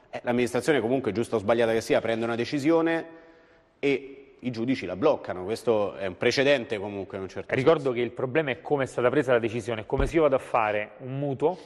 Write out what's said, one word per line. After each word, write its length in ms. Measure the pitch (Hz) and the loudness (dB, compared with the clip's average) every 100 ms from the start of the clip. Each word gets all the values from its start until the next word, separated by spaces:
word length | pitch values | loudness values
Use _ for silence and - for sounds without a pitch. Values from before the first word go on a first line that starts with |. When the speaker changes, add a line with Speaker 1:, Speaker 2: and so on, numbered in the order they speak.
| _ | _
Speaker 1:
eh, 120 | 123 | -8
l'amministrazione 560 | 123 120 120 123 139 143 | -2 0 0 0 2 2
comunque, 320 | 110 135 123 | 2 0 0
giusta 240 | 101 117 113 | -2 -2 -2
o 20 | |
sbagliata 340 | 101 117 113 | 2 2 4
che 100 | 113 | 2
sia, 180 | - 135 | 2 0
prende 240 | 113 113 | 2 -2
una 120 | 113 117 | -2 -2
decisione 680 | 117 147 143 165 165 165 156 - - - _ _ _ _ | -2 0 2 4 2 0 -4 -14 -20 -20 _ _ _ _
e 380 | 139 135 - - - - | 0 0 -4 -18 -20 -12
i 60 | 123 | -8
giudici 360 | 113 120 131 87 | -4 -2 -2 -4
la 100 | 92 | 0
bloccano. 480 | 147 127 - 92 | 2 2 -2 -8
Questo 500 | 92 113 - 110 98 | -6 -2 2 2 0
è 100 | 67 95 | -4 -8
un 100 | 87 | 0
precedente 600 | 117 120 135 139 113 107 | 2 4 4 2 0 -6
comunque 380 | 104 101 92 98 | -6 -6 -8 -8
in 60 | |
un 60 | 92 | -10
certo 260 | 101 - | -10 -4
Speaker 2:
Ricordo 280 | 123 131 160 | 2 4 4
Speaker 1:
senso. 120 | 135 | 2
Speaker 2:
che 60 | 120 | -2
il 100 | 117 | -4
problema 400 | - 127 156 147 | -4 -2 -2 -2
è 100 | 120 | -4
come 220 | - 143 | -2 -2
è 40 | 127 | -2
stata 220 | - 123 | 0 2
presa 240 | 139 131 | 2 2
la 60 | 120 | 2
decisione, 480 | 113 117 110 110 - | 2 -4 -6 -8 -4
come 200 | 135 135 | -2 0
se 100 | 165 | 4
io 60 | |
vado 120 | 147 | 4
a 60 | 131 | 2
fare 520 | - 123 107 104 104 - | 0 0 2 0 -4 -10
un 180 | 131 135 | -10 -6
mutuo 400 | 143 131 147 185 | -4 0 -2 -2